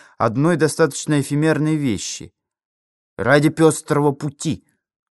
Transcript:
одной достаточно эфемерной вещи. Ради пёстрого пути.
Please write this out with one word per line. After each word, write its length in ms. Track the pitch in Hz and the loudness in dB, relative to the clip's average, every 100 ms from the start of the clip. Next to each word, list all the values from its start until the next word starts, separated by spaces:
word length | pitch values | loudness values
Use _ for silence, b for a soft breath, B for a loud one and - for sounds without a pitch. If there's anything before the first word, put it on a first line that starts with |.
| B B | B B
одной 380 | 113 110 156 165 | -2 0 0 2
достаточно 640 | 151 - 160 - - 151 | 0 0 -2 -2 -2 -2
эфемерной 560 | 135 147 156 156 156 156 | 0 0 0 0 0 -2
вещи. 580 | 143 95 - - - _ _ _ _ _ _ _ _ - | -2 -4 -6 -12 -16 _ _ _ _ _ _ _ _ -6
Ради 340 | 95 147 147 | 2 4 4
пёстрого 600 | 156 160 147 - 143 147 | 4 2 2 -2 0 0
пути. 560 | 139 151 - 160 101 _ _ _ _ _ | -2 -8 -6 -6 -6 _ _ _ _ _